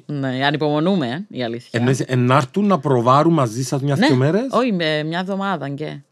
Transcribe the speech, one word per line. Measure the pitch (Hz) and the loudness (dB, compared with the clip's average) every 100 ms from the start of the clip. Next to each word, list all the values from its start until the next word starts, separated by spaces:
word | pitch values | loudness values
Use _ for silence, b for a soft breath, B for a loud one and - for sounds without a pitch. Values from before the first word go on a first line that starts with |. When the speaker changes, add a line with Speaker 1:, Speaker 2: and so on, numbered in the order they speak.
| - | -8
Speaker 1:
Ναι, | 147 135 127 143 | -6 -4 0 0
ανυπομονούμε, | 147 151 151 170 196 123 147 208 | 0 0 0 0 0 -2 -6 -10
η | 127 | -8
αλήθεια. | 117 117 - 117 | -8 -8 -6 -2
Speaker 2:
Εννοείς, | 123 135 | 0 0
ε, | 139 127 | 0 0
να | 123 135 | 4 2
έρθουν | 135 196 202 | 2 0 2
να | 175 | 2
προβάρουν | 147 127 117 139 165 | 2 2 4 4 4
μαζί | 160 120 117 | 2 0 -2
σας | 131 143 | -4 -2
μια | 139 143 | -2 2
Speaker 1:
Ναι, | 277 | 2
Speaker 2:
δυο | 127 | 4
μέρες; | 135 190 269 | 2 0 0
Speaker 1:
όχι, | 220 254 | -2 0
με | 180 160 151 | 0 0 -2
μια | 156 170 | -2 -4
εβδομάδα | 185 196 196 170 139 | -4 -4 -4 -4 -6
και. | 143 151 147 - | -8 -10 -12 -16